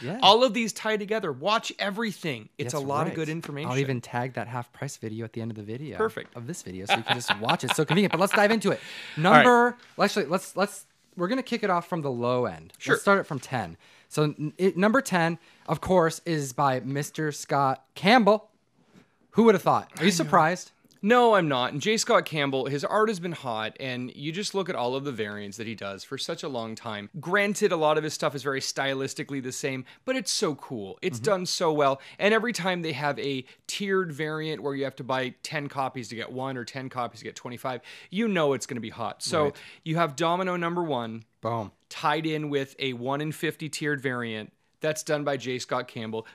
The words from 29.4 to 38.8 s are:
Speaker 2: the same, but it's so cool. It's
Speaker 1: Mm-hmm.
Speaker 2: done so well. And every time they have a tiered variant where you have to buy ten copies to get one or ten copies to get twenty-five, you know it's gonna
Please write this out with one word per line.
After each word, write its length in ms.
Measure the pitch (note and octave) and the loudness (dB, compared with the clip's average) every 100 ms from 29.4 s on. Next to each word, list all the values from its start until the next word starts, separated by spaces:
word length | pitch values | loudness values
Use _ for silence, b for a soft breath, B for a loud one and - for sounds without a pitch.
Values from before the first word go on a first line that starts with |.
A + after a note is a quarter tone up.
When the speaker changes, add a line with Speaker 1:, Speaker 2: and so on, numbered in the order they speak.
Speaker 2:
the 100 | B2+ | -6
same, 340 | - C#3 C3 - B - | -6 -4 -6 -10 B -4
but 100 | C4 | -4
it's 160 | - | -2
so 240 | - F#3 C#3+ | -2 -2 -2
cool. 420 | - A#2+ F#2+ - | -8 -8 -8 -6
It's 140 | F#3 A#2+ | -6 -2
Speaker 1:
Mm-hmm. 40 | G#3+ | 0
Speaker 2:
done 200 | F#3+ F#3 | 0 -2
so 260 | - E3+ | 0 2
well. 300 | D3+ C#3 C#3 B B | 4 4 2 B B
And 160 | G3 | 2
every 180 | A3 A#3+ | 4 2
time 300 | G3 F#3 F3+ | -2 -2 -2
they 120 | D#3+ | -4
have 240 | C3+ D3 C3+ | -2 -2 -2
a 260 | C3+ C3 - B - | -4 -6 -8 B -12
tiered 440 | - G3+ F#3+ F3+ | -6 0 0 0
variant 520 | C#3 D3+ D#3 D#3 C3 | -4 -4 -4 -6 -4
where 100 | C#3 | -4
you 120 | C#3 C3+ | -2 -4
have 100 | - | -6
to 80 | |
buy 320 | B2 C3 B2+ - | -4 -2 -2 -6
ten 260 | - D#3 C#3+ | -8 -6 -6
copies 400 | C#3 C3 C3 G#2+ | -4 -4 -6 -10
to 60 | A2+ | -10
get 160 | G#2+ | -8
one 260 | B2+ C3+ B2+ | -6 -6 -6
or 80 | A2+ | -8
ten 240 | C3+ C3 | -10 -8
copies 300 | B2+ A#2+ - | -6 -6 -6
to 60 | A2 | -14
get 100 | - | -12
twenty-five, 460 | B2+ A#2+ C3+ B2 B B B | -12 -8 -8 -8 B B B
you 180 | F#3 A#3 | -2 0
know 260 | F3+ D3 | 2 2
it's 120 | C3 - | 0 -2
gonna 160 | A#2+ | -8